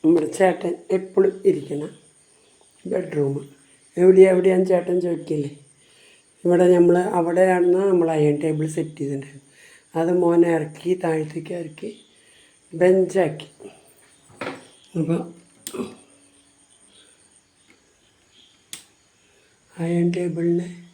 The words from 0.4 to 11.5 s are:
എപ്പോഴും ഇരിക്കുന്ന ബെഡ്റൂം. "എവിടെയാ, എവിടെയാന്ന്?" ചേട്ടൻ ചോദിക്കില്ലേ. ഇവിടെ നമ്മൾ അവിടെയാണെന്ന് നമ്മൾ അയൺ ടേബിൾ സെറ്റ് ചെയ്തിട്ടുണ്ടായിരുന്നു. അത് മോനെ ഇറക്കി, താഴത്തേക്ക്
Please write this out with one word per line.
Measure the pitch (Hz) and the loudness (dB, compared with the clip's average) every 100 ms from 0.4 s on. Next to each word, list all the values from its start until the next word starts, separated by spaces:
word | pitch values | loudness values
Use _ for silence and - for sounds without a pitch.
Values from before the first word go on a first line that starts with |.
| 190 165 170 175 - | 0 0 -8 -8 -6
എപ്പോഴും | 190 185 - 190 190 196 | -6 -2 -2 -2 0 -2
ഇരിക്കുന്ന | 151 - 147 151 - _ _ _ _ _ _ _ _ 185 | -2 -6 -10 -10 -16 _ _ _ _ _ _ _ _ -8
ബെഡ്റൂം. | 190 160 151 139 143 - _ _ _ _ - | -6 -6 -4 -4 -4 -12 _ _ _ _ 2
"എവിടെയാ, | 185 190 190 | 6 8 8
എവിടെയാന്ന്?" | 185 190 185 185 | 6 2 2 2
ചേട്ടൻ | 180 180 180 | 0 0 -4
ചോദിക്കില്ലേ. | 175 160 - 151 143 - _ _ _ _ _ _ _ _ | -2 -6 -6 -6 -6 -12 _ _ _ _ _ _ _ _
ഇവിടെ | 175 170 180 | 0 4 4
നമ്മൾ | 175 175 175 185 180 | 6 4 4 0 -2
അവിടെയാണെന്ന് | 165 175 185 180 180 185 196 | -2 2 2 4 2 2 2
നമ്മൾ | 180 165 | 2 0
അയൺ | 156 151 147 | 2 0 0
ടേബിൾ | 160 151 156 | -2 -4 -4
സെറ്റ് | 165 156 - | -6 -8 -8
ചെയ്തിട്ടുണ്ടായിരുന്നു. | 139 139 139 - _ _ - - _ 165 | -8 -8 -12 -20 _ _ -20 -20 _ -4
അത് | 165 180 | -2 0
മോനെ | 170 170 170 160 | 2 2 2 0
ഇറക്കി, | 151 - 175 180 | -4 -8 -6 -4
താഴത്തേക്ക് | 170 160 156 165 160 | -2 -4 -6 -10 -10